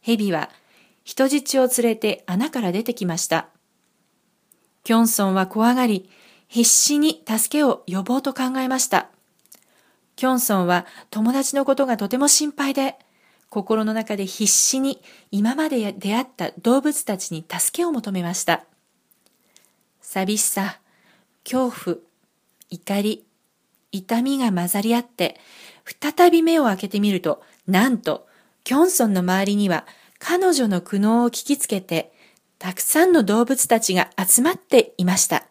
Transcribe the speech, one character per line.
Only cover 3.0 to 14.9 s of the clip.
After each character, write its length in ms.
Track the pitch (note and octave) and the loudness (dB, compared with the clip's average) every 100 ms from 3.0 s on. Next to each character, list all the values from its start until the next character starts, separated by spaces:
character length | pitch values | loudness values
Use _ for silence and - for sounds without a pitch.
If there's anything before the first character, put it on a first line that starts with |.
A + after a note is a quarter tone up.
| F3+ | -4
ま 120 | E3+ | -4
し 100 | - | -2
た。 220 | E3 - _ _ _ _ _ _ _ _ _ _ _ _ _ | -2 -4 _ _ _ _ _ _ _ _ _ _ _ _ _
キ 100 | - | 0
ョ 60 | A3+ | 2
ン 80 | A3+ | 2
ソ 240 | A3+ G3 | 0 0
ン 20 | |
は 140 | F#3+ F#3 | 0 -2
怖 260 | A3 A3+ | 0 2
が 140 | B3+ B3 | 2 0
り、 220 | G3 - _ _ _ _ | -2 -6 _ _ _ _
必 200 | A#3 A3+ | 0 2
死 300 | - - D4 | 4 2 2
に 260 | D#4 - - | 2 0 -6
助 320 | A3 - D4 | -4 -2 2
け 40 | |
を 200 | C#4+ - - | 2 0 -4
呼 160 | F#3+ | -6
ぼ 160 | F#3 B3+ | -2 -2
う 40 | |
と 100 | C4+ | -2
考 240 | C4 B3+ C4 | -4 -4 -4
え 80 | C4 | -4
ま 120 | C4 | -2
し 80 | - | 0
た。 220 | F#3 - _ _ _ _ - _ _ _ _ _ - | 0 -2 _ _ _ _ -20 _ _ _ _ _ -6
キ 100 | C4 | -2
ョ 80 | |
ン 60 | B3+ | 0
ソ 240 | - G3 | 0 0
ン 40 | F3 | 2
は 200 | F3+ F3 - - | 0 -2 -20 -12
友 200 | G#3+ A3 | -2 0
達 240 | C4+ C4+ C#4 | 0 0 -2
の 80 | |
こ 120 | C#4 C4 | 0 0
と 100 | C4+ | 0
が 100 | A3+ | -2
と 140 | G3 | -2
て 80 | B3 | 0
も 100 | C#4+ | 2
心 240 | - D4+ | 2 0
配 220 | - C#4 | -4 -4
で、 240 | C#4 C4+ - _ _ _ _ _ | -2 -4 -6 _ _ _ _ _
心 340 | G#3+ F#3+ A3 | -8 -2 -2
の 100 | G#3+ | -2
中 220 | A3 A3 G#3 | -4 -6 -6
で 100 | F#3+ | -6
必 260 | - G#3 | -2 0
死 280 | - - C4 | 2 2 0
に 220 | C4+ | -2